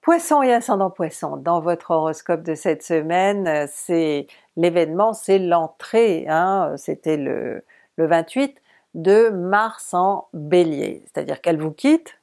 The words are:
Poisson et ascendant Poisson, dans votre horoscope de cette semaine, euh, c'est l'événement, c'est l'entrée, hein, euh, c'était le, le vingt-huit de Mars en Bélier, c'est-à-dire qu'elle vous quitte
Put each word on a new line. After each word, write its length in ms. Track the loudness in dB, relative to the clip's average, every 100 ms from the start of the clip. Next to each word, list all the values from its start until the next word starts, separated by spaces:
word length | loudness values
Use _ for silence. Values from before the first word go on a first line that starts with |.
| 4
Poisson 320 | 2 2 2
et 100 | 4
ascendant 380 | 2 0 -2 -2
Poisson, 480 | -2 -6 -6 -8 -6
dans 220 | -2 0
votre 320 | 0 -4 -2
horoscope 500 | 0 0 -4 -4 -4
de 140 | -4 -4
cette 260 | -2 -4
semaine, 680 | -2 -2 0 2 2 0 -2
euh, 180 | -2 -4
c'est 560 | -8 -2 0 0 -2 -6 -18 _ 0
l'événement, 560 | 2 2 0 2 0
c'est 240 | 0 0 2
l'entrée, 880 | 4 0 0 _ -2 2 2 0 0
hein, 440 | 0 2 0 -2
euh, 60 | -4
c'était 380 | -8 -6 -2 -2
le, 480 | -2 -4 -6 -10 _ _ _ -2
le 120 | 2
vingt-huit 520 | 2 0 -2 -4 _ _ _ _ -2
de 340 | 4 6 6
Mars 640 | 2 0 0 0 -6 -4
en 340 | 0 0 -2 -8
Bélier, 720 | -14 0 2 2 0 -6 -8 -10
c'est-à-dire 360 | -8 -6 -4
qu'elle 200 | -2 -2
vous 80 | -4
quitte 460 | 0 2 2 0 -20